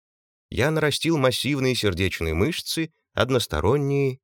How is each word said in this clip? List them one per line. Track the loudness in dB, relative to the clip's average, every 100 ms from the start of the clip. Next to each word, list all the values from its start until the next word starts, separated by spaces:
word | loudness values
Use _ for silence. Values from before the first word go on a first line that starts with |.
| _ _ _ _ _
Я | -2 0
нарастил | 0 0 0 0 2
массивные | 2 0 -2 0 0 0
сердечные | 0 2 0 0 -2
мышцы, | 0 0 -2 -6 -6 -6 _ _
односторонние | -2 0 0 0 0 2 0 0 0 -2 -4